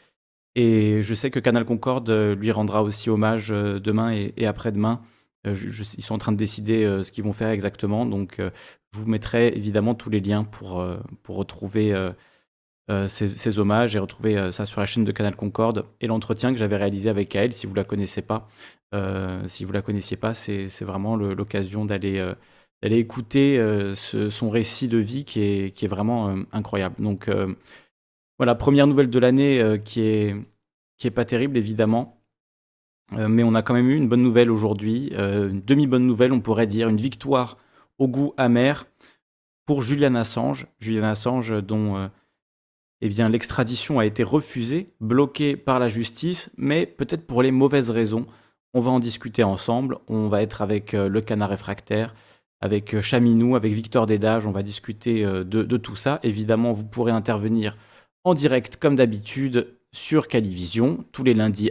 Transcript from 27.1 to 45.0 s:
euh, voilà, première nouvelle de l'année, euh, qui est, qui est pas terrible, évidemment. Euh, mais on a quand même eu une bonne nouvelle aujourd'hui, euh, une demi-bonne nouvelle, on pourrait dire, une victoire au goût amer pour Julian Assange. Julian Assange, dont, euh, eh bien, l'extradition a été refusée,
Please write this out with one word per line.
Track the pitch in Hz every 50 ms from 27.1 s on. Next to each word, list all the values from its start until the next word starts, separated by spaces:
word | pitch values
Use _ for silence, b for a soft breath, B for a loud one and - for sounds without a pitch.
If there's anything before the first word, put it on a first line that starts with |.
| 101 92 - 110
euh, | 101 101 98 95 - - B B B B B B _ _ _ _ _ _ _ _ _ -
voilà, | 131 120 117
première | 113 - 143 143 143 139 147
nouvelle | 139 139 139 120
de | 117 127
l'année, | 123 127 131 135 139 143 135 123
euh, | 110 107 107 104
qui | 107 - - 120
est, | 110 110 107 107 104 104 101 104 - - _ _ _ _ _ _ _ _ _ -
qui | -
est | 120
pas | 104 123 117
terrible, | - 123 117 135 143 135
évidemment. | 120 104 110 110 110 110 107 113 117 - - _ _ _ _ _ _ _ _ _ _ _ _ _ _ _ _ _ _ _ -
Euh, | 104 110 110 107
mais | 113 117 117
on | 113 110
a | 110
quand | 107 - 123
même | 123 123 127
eu | 143
une | 156 135 110
bonne | 120 123 127
nouvelle | 123 110 120 120 117
aujourd'hui, | 113 104 110 101 107 98 104 110 113 127 143 -
euh, | - 104 101 98 101 104 101 98
une | 95 95
demi-bonne | 95 113 139 147 147 127 127 127 127
nouvelle, | 127 117 104 127 127
on | 131 120
pourrait | - 113 107 110 113
dire, | 104 101 113 117 113
une | 107
victoire | 104 117 135 - - - 135 139 127 123 120 - b b b b b b b b -
au | 135 127
goût | 120 135 143 139 -
amer | - 131 120 120 120 127 139 147 - - _ b b b b b b _ _ _ _ _ _ _ _ -
pour | - 147 139
Julian | 120 117 143 143 147 135 123
Assange. | 117 110 - - 117 123 135 139 131 127 _ _ _
Julian | 104 110 113 107 107
Assange, | 110 107 107 - 123 127 127 113 113 110 104
dont, | 98 101 110 107 107 104 98
euh, | 98 95 92 - _ _ _ _ _ _ _ _ _ _ _ _ _ _ _ _ - 113
eh | 107
bien, | 101 113 117 110
l'extradition | 113 113 - - - - 120 113 123 - - - 147 123
a | 107
été | 107 107 -
refusée, | 113 98 135 151 147 - - 127 113 120 143 175 196 - _ -